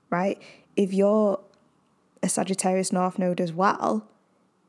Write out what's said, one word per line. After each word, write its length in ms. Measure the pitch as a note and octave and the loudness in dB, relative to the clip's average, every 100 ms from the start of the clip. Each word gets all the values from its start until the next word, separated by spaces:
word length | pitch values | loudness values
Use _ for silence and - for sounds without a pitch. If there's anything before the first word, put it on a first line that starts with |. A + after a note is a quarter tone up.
| _ | _
right? 320 | F3 G3+ - - - _ - | -4 -2 -6 -12 -20 _ -2
If 160 | F#3+ | 0
you're 480 | F#3+ G3+ A3 G#3 - - _ _ _ _ _ _ _ | 2 4 4 2 0 -8 _ _ _ _ _ _ _
a 60 | F#3 | -4
Sagittarius 640 | - F#3 F#3 F#3+ F#3 F#3+ | -2 -2 -2 0 0 0
North 260 | F#3 F#3 F3+ | -2 -2 -2
Node 220 | F3+ F3+ | -2 -2
as 120 | F3 | -4
well, 560 | E3 G3 - - A3 - _ _ _ _ _ | 0 0 0 -2 -2 -6 _ _ _ _ _